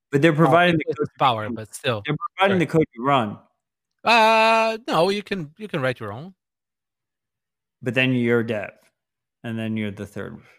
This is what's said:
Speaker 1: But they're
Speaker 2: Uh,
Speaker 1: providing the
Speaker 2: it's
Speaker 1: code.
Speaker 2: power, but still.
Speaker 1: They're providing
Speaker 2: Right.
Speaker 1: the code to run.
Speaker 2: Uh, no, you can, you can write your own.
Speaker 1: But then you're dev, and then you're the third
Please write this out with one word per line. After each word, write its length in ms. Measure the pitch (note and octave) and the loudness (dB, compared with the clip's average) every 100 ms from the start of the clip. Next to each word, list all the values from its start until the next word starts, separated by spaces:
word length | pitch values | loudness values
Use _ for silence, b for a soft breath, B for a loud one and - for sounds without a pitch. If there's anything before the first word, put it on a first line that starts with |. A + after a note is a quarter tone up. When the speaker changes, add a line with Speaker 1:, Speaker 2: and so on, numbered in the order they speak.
| _ | _
Speaker 1:
But 120 | C#3 | 2
they're 100 | D#3+ | 4
Speaker 2:
Uh, 40 | D3+ | 4
Speaker 1:
providing 400 | D#3+ E3 F3 E3 | 4 6 4 2
the 80 | D3 | -2
Speaker 2:
it's 100 | D3 | -6
Speaker 1:
code. 100 | D3 - | -6 0
Speaker 2:
power, 320 | C#3 A2+ G#2+ | 0 0 -4
but 240 | A2+ A2 | -8 -12
still. 280 | - C3+ A2 G#2 | -8 -4 -4 -4
Speaker 1:
They're 100 | D3+ - - | -6 -6 0
providing 220 | G3 F#3+ | 2 2
Speaker 2:
Right. 100 | D3+ | 0
Speaker 1:
the 40 | |
code 140 | E3 D#3 | 0 0
to 80 | - | -2
run. 360 | B2+ C#3 G#2+ - _ _ _ _ _ _ | 0 0 0 -6 _ _ _ _ _ _
Speaker 2:
Uh, 760 | - A#3 A3 A3 A3 A3+ A3+ A3+ A#3+ | 0 4 4 4 4 2 0 -4 -2
no, 220 | F#3+ F3+ | 0 0
you 120 | G3+ | 0
can, 300 | G3+ G3 D3 D#3 | -6 -8 -10 -14
you 100 | G#3+ | -10
can 140 | E3 | -4
write 180 | C3 B2 | -4 -4
your 120 | G#2+ | -8
own. 220 | G#2+ F3 F#3+ _ _ _ _ _ _ _ _ _ _ _ _ _ _ | -12 -16 -20 _ _ _ _ _ _ _ _ _ _ _ _ _ _
Speaker 1:
But 120 | A2+ | -4
then 180 | A#2 C3 | 0 2
you're 300 | B2+ A#2 A#2+ | 2 2 0
dev, 280 | A2+ A2 F#2+ - _ _ _ _ _ _ | 0 -6 -8 -14 _ _ _ _ _ _
and 140 | A#2 A2+ | -12 -8
then 180 | A2 A2 | -6 -6
you're 140 | G#2+ | -6
the 160 | G#2 G2+ | -8 -12
third 340 | G#2 F#2+ F2 - | -12 -14 -14 -20